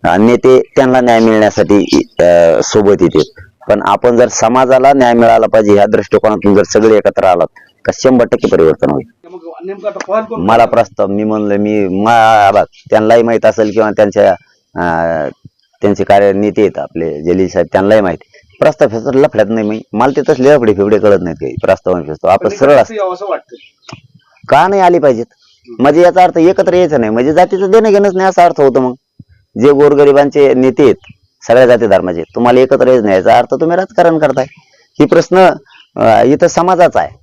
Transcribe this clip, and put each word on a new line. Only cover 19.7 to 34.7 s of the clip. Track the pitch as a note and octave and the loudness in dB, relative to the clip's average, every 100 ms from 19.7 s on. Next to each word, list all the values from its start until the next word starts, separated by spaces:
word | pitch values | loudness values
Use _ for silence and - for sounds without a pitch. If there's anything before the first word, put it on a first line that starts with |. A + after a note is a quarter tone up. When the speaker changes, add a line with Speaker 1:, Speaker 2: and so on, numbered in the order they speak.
| G#2+ - | -6 -8
Speaker 1:
मला | G#2 B2+ C#3 | -4 -2 -2
ते | C3 | -2
तसले | C#3+ B2+ | 0 2
लफडे | D3 A#2 | 2 0
फिफडे | G2 G2+ G#2+ | 0 0 0
कळत | G#2 G2 | 2 0
नाहीत | F2 D2+ | -2 -8
काही, | C#2+ B1+ | -10 -6
प्रस्ताव | - F#2+ - | -2 -2 -2
आणि | F2+ | -6
प्रस्ताव | D2+ D#2 F2+ | -6 -6 -2
आपलं | F#2+ G#2+ | 0 -2
Speaker 2:
पण | G2+ | -2
Speaker 1:
सरळ | C3+ | 2
Speaker 2:
एकत्र | C#3+ | 2
Speaker 1:
असतं. | G#2+ | 2
Speaker 2:
यावं | A2+ F#3+ | -4 -8
असं | F3+ G3+ | -8 -8
वाटतं. | E3 _ - _ _ _ - _ _ _ _ - | -10 _ -20 _ _ _ -20 _ _ _ _ -2
Speaker 1:
का | C3+ F3 | 0 2
नाही | G3+ | 2
आली | F#3 F3 | 2 2
पाहिजेत? | D3 A#2 A#2 _ _ _ _ A#2 | 0 -2 -6 _ _ _ _ -4
म्हणजे | C3+ D3+ | 0 2
याचा | F3 F3 | 2 4
अर्थ | F3+ E3+ | 0 2
एकत्र | E3 F#3+ - | 0 0 -2
यायचं | F3 F3+ D3 | 0 0 -2
नाही, | A2+ | -2
म्हणजे | A2 B2+ | -2 -2
जातीचं | D#3 F3+ F#3+ F#3+ | 0 0 -2 0
देणं | G#3+ A3 | 0 2
घेणंच | G3+ G3+ | 2 0
नाही | F#3 F#3+ | 0 -2
असा | F#3 | 2
अर्थ | F3 E3 | 0 2
होतो. | C#3 B2+ | 0 0
मग | B2+ B2+ _ _ - _ _ - | -4 -6 _ _ -20 _ _ -2
जे | B2+ | 2
गोरगरिबांचे | C#3 D3 C#3+ D3 C#3 C#3+ D3 C#3 | 4 2 4 4 4 2 2 0
नेते | B2+ C3 A#2+ | 2 0 2
आहेत | C#3+ - _ - _ _ - | 0 0 _ -20 _ _ -2
सगळ्या | A#2+ B2+ | 2 4
जाती | A#2+ A2 | 2 2
धर्माचे, | F#2+ F2+ E2+ | 0 0 -8
तुम्हाला | E2 - A#2+ B2 | -10 -4 0 2
एकत्र | B2+ C#3 B2+ | 2 0 2
यायचं | C3 | 2
नाही | G#2 F#2+ | 2 0
याचा | F#2+ A#2 | 2 2
अर्थ | A#2+ | 0
तुम्ही | C3 D#3+ F3 | -4 -2 -4
राजकारण | F#3+ - E3+ E3 | -4 -2 0 0
करताय. | D3+ C3 C3 _ _ | -2 -2 -6 _ _